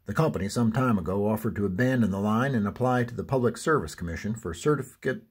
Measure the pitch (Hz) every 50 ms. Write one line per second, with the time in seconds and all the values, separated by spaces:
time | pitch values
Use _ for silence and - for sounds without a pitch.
0 | _ - 104 - 160 156 - - 92 101 - 123 120 110 110 135 131 127 113 98
1 | 87 - 92 101 101 107 110 110 - 113 85 101 101 95 92 92 123 131 131 123
2 | 113 95 95 98 101 104 107 113 127 139 131 113 101 101 95 - 120 127 127 123
3 | 123 120 117 98 92 - 139 131 120 113 - - - 165 156 131 85 76 - -
4 | 87 82 85 - - 104 110 113 - 90 82 - - 151 151 143 - - - _
5 | - 135 127 117 - _